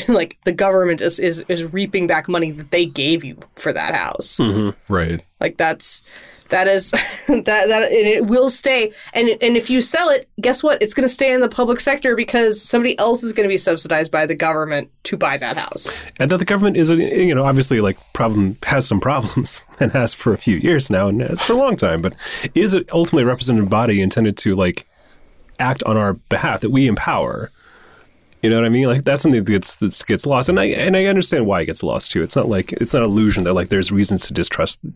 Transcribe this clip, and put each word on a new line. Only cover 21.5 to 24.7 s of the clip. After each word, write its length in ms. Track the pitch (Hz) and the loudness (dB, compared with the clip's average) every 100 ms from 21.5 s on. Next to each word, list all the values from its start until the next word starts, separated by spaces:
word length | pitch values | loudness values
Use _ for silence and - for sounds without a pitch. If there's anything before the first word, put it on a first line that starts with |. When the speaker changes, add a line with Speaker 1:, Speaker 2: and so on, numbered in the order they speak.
Speaker 2:
a 40 | 240 | 2
long 180 | 269 202 | 2 2
time, 260 | 95 82 | 0 0
but 120 | - - - - - | -2 -6 -8 -8 -4
is 200 | 156 202 | 0 2
an 120 | 185 - | 0 0
ultimately 320 | 165 170 160 | 0 2 2
representative 460 | 120 127 131 113 98 | 2 0 0 2 2
body 320 | 107 120 101 | 2 2 2
intended 360 | 95 123 110 98 | 2 2 0 0
to, 180 | 110 95 | 0 2
like, 300 | 90 | 0